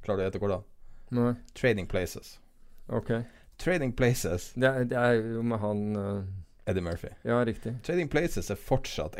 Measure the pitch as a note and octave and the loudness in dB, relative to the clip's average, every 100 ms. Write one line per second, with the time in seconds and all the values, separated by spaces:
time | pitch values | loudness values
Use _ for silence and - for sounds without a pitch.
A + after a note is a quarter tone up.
0 | - G2 F#2+ F#2+ G2+ F#2 - - - - | 0 0 0 0 0 -2 -4 -18 -18 -16
1 | - B2 A#2+ B2 - - C3 G#2+ F2+ G2 | -4 2 2 0 -6 0 2 4 2 -2
2 | F2+ - - - - _ - - - A2+ | -2 -6 -14 -20 -20 _ -20 -18 -6 -4
3 | - A#2 A#2+ - - - - F3+ C3+ A2+ | -2 -2 -2 -12 -20 -6 0 2 0 4
4 | B2 B2+ F2 F2 - - C3 C3+ B2 B2+ | 4 4 0 -2 -4 2 2 4 0 2
5 | A#2+ A#2 A2 A2+ A#2 A2+ G#2 G#2 G#2 G#2+ | 4 4 2 -2 0 0 0 0 0 -2
6 | G2 G2+ F#2+ G2 E2 - - F#2 F2 E2+ | -2 -2 -4 -8 -12 -12 -2 -2 0 -6
7 | - - - A#2 A#2+ G#2+ A#2 A#2+ - F3 | -8 -10 0 2 2 -2 -6 -8 -2 0
8 | D#3 D3+ E3+ - F2 G2+ - C3 - - | 2 2 2 -2 -4 -6 0 0 0 -4
9 | D2+ - | -6 0